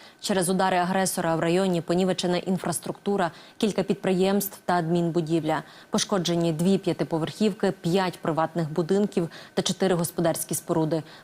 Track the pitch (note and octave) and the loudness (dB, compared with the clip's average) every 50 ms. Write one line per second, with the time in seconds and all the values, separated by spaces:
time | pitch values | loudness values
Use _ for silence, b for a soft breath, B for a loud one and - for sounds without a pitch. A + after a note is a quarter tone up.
0 | B B B B B - G#3 F#3+ F3+ E3 F#3+ F3+ F#3+ F#3+ F#3+ F3 F3+ F3 F#3+ F#3+ | B B B B B -2 0 0 2 2 2 2 2 2 2 2 2 2 2 0
1 | F#3+ F3+ - - F3 E3 E3 D#3+ E3 E3+ E3+ F3+ G3 F#3+ F3+ E3+ D#3+ - F3 F3+ | 0 0 -2 -2 0 0 0 2 2 2 2 4 2 2 2 0 0 0 0 2
2 | F#3+ F#3 F3+ F3+ - F3+ F3 F3 - - F#3+ E3+ - F3 E3 - - - D#3+ - | 2 2 0 0 0 0 0 0 0 -2 -2 -2 -2 -2 -4 -4 -6 -8 -10 -6
3 | - G3+ G3+ G3 F#3 E3 B B B B B B - G#3+ F3+ - F3+ - G3+ - | -4 -2 0 0 0 -2 B B B B B B -2 0 0 0 0 0 -2 -2
4 | - F#3+ F#3+ F3 F#3 F#3+ G3 G3+ G3+ - - - - - F3+ F3 E3 D#3+ F3 F3 | 0 0 2 2 2 2 2 2 0 -2 -8 -8 -4 0 0 0 2 2 2 2
5 | E3+ E3+ D#3 F3 E3 D3+ E3 E3+ D3 D#3 D#3 C#3+ - B B B B B - G#3+ | 2 2 0 0 0 0 0 0 0 0 -2 -2 -4 B B B B B -2 -2
6 | - - G#3+ G3 E3+ E3+ E3+ E3+ E3+ E3+ D#3+ D3+ E3+ F#3+ G3 F#3 - F3 D#3+ - | -2 0 0 0 0 0 0 0 2 0 0 2 2 2 2 2 2 0 -2 -2
7 | - C#3 - D#3+ D#3 D#3+ - - G#3+ G#3+ F#3 - - G3 F#3 - - E3+ E3 G3 | -2 -2 -2 -2 -2 -4 -2 0 0 0 0 0 -2 -2 -2 -2 -2 0 2 2
8 | F#3+ F3+ - - - E3+ D#3 D3+ D#3+ D#3+ - F3 E3 D3 D#3 F#3 E3+ D#3 G3 G3+ | 0 0 -4 -4 -4 -2 0 0 0 0 0 -2 -4 -2 -2 -2 0 2 2 2
9 | G#3 G3 - G3 E3+ D#3+ B B B B B - F3+ - F#3+ - G3 F#3 F3 E3+ | 2 0 0 -2 -4 -4 B B B B B -4 -2 -2 -2 0 0 2 2 2
10 | F3 - - - E3+ E3 D#3 - - - F3+ - - - E3+ D#3+ D#3+ D#3 E3 D#3+ | 0 -2 -2 0 0 0 0 -2 -4 -6 -6 -6 -4 -2 0 0 0 0 0 -2
11 | D3+ B B B | -4 B B B